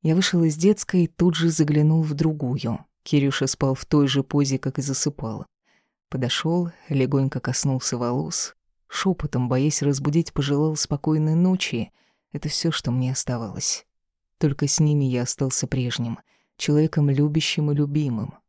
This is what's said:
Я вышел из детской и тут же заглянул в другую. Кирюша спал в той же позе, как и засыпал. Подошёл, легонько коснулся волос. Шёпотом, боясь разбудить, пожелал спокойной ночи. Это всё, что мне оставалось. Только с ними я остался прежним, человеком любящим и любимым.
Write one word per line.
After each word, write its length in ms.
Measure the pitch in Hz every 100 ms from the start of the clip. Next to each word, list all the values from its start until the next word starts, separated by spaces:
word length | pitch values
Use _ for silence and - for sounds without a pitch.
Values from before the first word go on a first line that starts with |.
Я 140 | 160 165
вышел 280 | 185 175
из 120 | 165 151
детской 480 | 180 208 - 185
и 40 | 170
тут 280 | _ 175 160
же 140 | 165
заглянул 520 | 160 147 151 151 160
в 120 | 156
другую. 720 | 143 160 156 131 139 113 117 - _
Кирюша 420 | - 147 139 - 135
спал 300 | - 135 131
в 100 | -
той 220 | 151 143
же 160 | 135
позе, 340 | 135 143 139 135
как 220 | 139 131
и 20 |
засыпал. 640 | 139 131 147 139 110 107 - _ _ _ _ _ _
Подошёл, 600 | 131 127 - 160 175 170 - -
легонько 540 | 139 127 139 135 131
коснулся 560 | - - 143 131 - 123
волос. 580 | 120 123 156 - - - _ _ _
Шёпотом, 600 | - 190 180 147 127 123
боясь 320 | 127 143 147
разбудить, 500 | 143 139 143 151 165
пожелал 460 | - 139 143 156 156
спокойной 580 | - 147 156 156 156 160
ночи. 560 | 180 185 - - 214 _ _ _ _
Это 160 | 151 147
всё, 240 | - 165
что 200 | 156 -
мне 200 | 123 127
оставалось. 720 | 131 - 123 113 92 - - _ _ _ _ _ _
Только 300 | 151 143 143
с 120 | -
ними 240 | 151 147 135
я 180 | 123
остался 440 | 123 - 135 - 127
прежним, 520 | 131 123 120 117 110 _ _ _ _
человеком 520 | - 147 156 156 143
любящим 600 | 135 151 151 151 - 147
и 40 | 147
любимым. 600 | 143 147 147 113 113 -